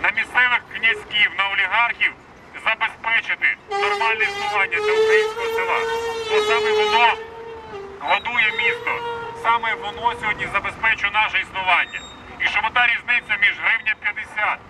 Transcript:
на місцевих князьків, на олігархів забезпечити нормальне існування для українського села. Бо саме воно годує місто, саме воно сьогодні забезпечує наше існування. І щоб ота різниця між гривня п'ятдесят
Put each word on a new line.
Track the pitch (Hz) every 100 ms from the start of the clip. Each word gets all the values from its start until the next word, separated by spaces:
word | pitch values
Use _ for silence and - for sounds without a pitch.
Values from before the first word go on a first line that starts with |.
на | 175
місцевих | 202 214 240 247 240 -
князьків, | - 226 214 - 208 202 180
на | 196
олігархів | 196 190 208 233 214 196 - - - - 147 202
забезпечити | 220 220 - 226 226 - 359 - - -
нормальне | 403 403 415 415 440
існування | 415 403 415 415 392 -
для | 427
українського | 427 440 440 427 440 466
села. | 453 466 466 453 453 466 453 453
Бо | 440
саме | 427 427 427
воно | 427 427 427 349 440 453 - - - - - - -
годує | - 190 - 240 220
місто, | 226 233 233 233 233 - - - -
саме | 220 233 226
воно | 208 196 214 233 233
сьогодні | 220 202 -
забезпечує | 202 196 190 220 220 202
наше | 208 214 185
існування. | 180 190 185 170 143 - - - - -
І | -
щоб | 202 220
ота | 240 240
різниця | 226 - 240 - 208
між | 202 165
гривня | 170 226 220 208
п'ятдесят | 220 208 220 - 208 151 -